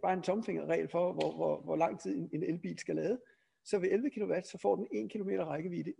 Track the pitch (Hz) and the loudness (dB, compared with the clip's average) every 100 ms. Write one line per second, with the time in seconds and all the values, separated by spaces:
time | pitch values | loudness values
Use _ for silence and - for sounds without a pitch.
0 | - 185 175 208 226 165 147 165 160 170 | 0 2 2 0 0 -2 0 0 2 2
1 | 180 165 156 160 160 147 151 156 165 - | 2 2 0 2 0 0 0 2 2 0
2 | 190 185 165 151 - 165 185 165 - 156 | -4 -2 -2 -2 -2 -2 -4 -6 -4 0
3 | 160 247 - _ _ _ - 202 185 202 | 0 -2 -4 _ _ _ -2 0 2 2
4 | 277 214 190 165 - 185 202 190 220 208 | 0 -2 0 0 -2 -2 2 2 0 -4
5 | 220 214 190 190 160 147 180 170 156 | -4 -4 0 0 0 -2 -4 -4 -6